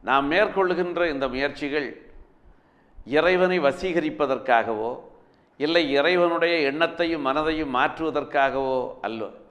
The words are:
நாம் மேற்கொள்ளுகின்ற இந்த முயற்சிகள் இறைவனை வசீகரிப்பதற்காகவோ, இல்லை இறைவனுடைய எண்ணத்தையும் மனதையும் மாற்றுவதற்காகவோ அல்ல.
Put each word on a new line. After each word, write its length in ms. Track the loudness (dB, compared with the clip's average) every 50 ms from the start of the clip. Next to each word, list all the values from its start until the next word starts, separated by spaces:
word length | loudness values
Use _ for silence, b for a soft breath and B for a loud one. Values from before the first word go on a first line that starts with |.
| 0
நாம் 220 | 2 2 2 2
மேற்கொள்ளுகின்ற 720 | 2 2 2 2 2 2 0 0 0 0 0 -2 -2 0 0 0
இந்த 180 | 0 0 -2 -4
முயற்சிகள் 600 | -4 -2 -2 -4 -4 -4 -4 -6 -4 -4 -4 -4 -6 -10 -14 -20 -20 -20 -20 -20 _ _ _ _ b b b b b b b b b b b -10
இறைவனை 500 | -2 0 2 2 4 2 4 2 2 2 2
வசீகரிப்பதற்காகவோ, 1300 | 2 0 0 0 -6 -2 0 0 0 0 -2 -2 0 0 0 -2 2 4 4 4 4 2 -4 -4 -4 -6 -6 -8 -14 -20 -20 -20 b b b b b b b _
இல்லை 240 | -2 2 2 2 2 2
இறைவனுடைய 640 | 2 2 2 4 4 4 2 2 2 2 0 2 2 2 0
எண்ணத்தையும் 600 | 0 2 0 -2 -2 0 -2 -2 -2 -2 -2 -2
மனதையும் 460 | -2 0 0 0 0 -2 -2 -4 -2
மாற்றுவதற்காகவோ 1080 | 0 0 0 0 0 -2 -4 -2 -2 -2 -6 -2 2 2 2 2 2 -2 -2 0 -2 -2 -4 -4 -8 -8
அல்ல. 280 | -8 -8 -6 -6 -8 -10 -10 -18 -20 -20